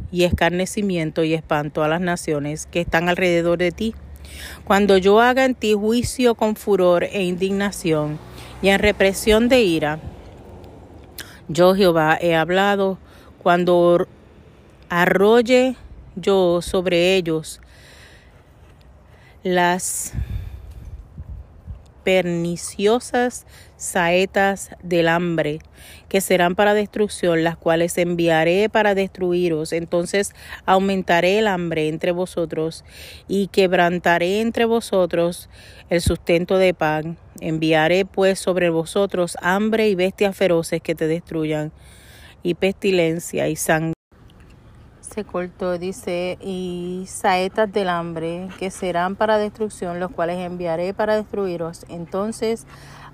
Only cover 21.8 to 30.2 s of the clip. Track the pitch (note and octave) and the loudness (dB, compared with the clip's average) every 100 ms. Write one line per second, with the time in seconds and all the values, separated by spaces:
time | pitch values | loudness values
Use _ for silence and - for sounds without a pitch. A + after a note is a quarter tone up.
21.8 | - - - F#3 F3 E3+ E3+ E3+ - - | -18 -6 0 2 2 -2 -4 -6 -10 -2
22.8 | G3+ A#3+ - B3+ B3 - - - - - | 0 0 0 -2 -2 -4 -18 -20 -20 -14
23.8 | - F#3+ E3+ F3+ F#3+ G3+ G3 G3 - - | -6 -2 2 2 0 2 0 0 -8 -12
24.8 | F3 E3+ E3 E3+ F3 D#3+ D3 D#3 - - | -2 2 2 2 0 -2 -2 -6 -12 -20
25.8 | - - - G3 - F3+ F3 F#3 G#3 G#3 | -20 -20 -4 -2 2 2 2 4 2 2
26.8 | G3+ A3 G#3 - F3 E3 E3 E3 E3+ E3 | 0 -2 -4 -2 0 2 0 0 0 2
27.8 | E3+ F3+ F3 F3 E3+ D#3+ E3 F#3 G#3+ A3 | 0 0 -2 0 2 2 2 2 2 2
28.8 | G#3 G3 F#3+ - F3+ F3 F3+ D#3 D#3+ E3 | 2 2 -2 -4 -2 0 0 -2 -4 -6
29.8 | E3 F3 F3 G3 | -2 -4 -2 -2